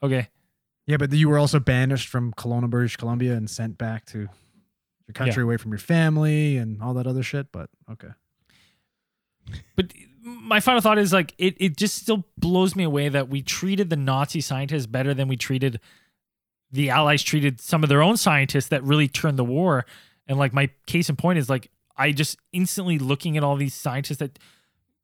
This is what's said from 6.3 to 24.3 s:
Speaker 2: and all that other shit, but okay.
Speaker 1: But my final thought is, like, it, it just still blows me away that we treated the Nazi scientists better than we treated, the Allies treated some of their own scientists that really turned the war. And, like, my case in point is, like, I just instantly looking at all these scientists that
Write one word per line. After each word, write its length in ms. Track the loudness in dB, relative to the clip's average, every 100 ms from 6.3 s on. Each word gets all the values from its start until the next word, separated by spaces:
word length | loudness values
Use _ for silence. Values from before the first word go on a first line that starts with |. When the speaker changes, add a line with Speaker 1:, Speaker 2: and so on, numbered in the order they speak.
| 2 0 0
Speaker 2:
and 260 | -2 -6
all 120 | -6
that 120 | -4 -2
other 160 | -4
shit, 300 | -4 -6 -8
but 180 | -14 -16 _ -20
okay. 160 | -18 -20 -20 _ _ _ _ _ _ _ _ _ _ _ _ -18 -18 -10 -6
Speaker 1:
But 160 | -6 -8 -20 _
my 380 | -20 -12 0 2
final 200 | 4 4
thought 180 | 4 4
is, 140 | 4
like, 220 | 2 0 0
it, 180 | -2 2
it 180 | -2 0
just 200 | -2 -2
still 280 | -2 -2 -2 -4
blows 400 | 0 2 2 2
me 80 |
away 240 | 0 0 0
that 200 | 0 -2
we 140 | -4
treated 480 | -4 -4 -2 0 0
the 60 | 0
Nazi 440 | 0 0 0 -2
scientists 460 | -4 -4 -2 -4 -2
better 280 | -2 -2
than 140 | 0 -2
we 80 | -2
treated, 440 | -2 0 0 -2 _ _ _ _ _ _ _ _ _
the 200 | -2 2
Allies 320 | 4 4 2
treated 380 | 2 0 0 -2
some 220 | -2 0
of 60 | 4
their 140 | 4
own 140 | 4 4
scientists 520 | 2 2 2 -2 -2
that 140 | -2
really 240 | 0 2 2
turned 300 | 0 -2 0
the 60 |
war. 420 | 0 0 2 0 -2 -14 _ _ -4
And, 100 | 0
like, 140 | 0
my 180 | 2 0 _ -4
case 220 | -2 0
in 80 | 0
point 220 | 2 2
is, 100 | 0
like, 220 | -2 -4 _ _ -2
I 160 | 0
just 260 | 0 -2 -6 _
instantly 460 | -4 -2 -2 -2 -2
looking 380 | 0 -2 -2 -2
at 60 |
all 140 | 0 0
these 180 | -4
scientists 440 | -4 -6 -6 -6 -6
that 200 | -8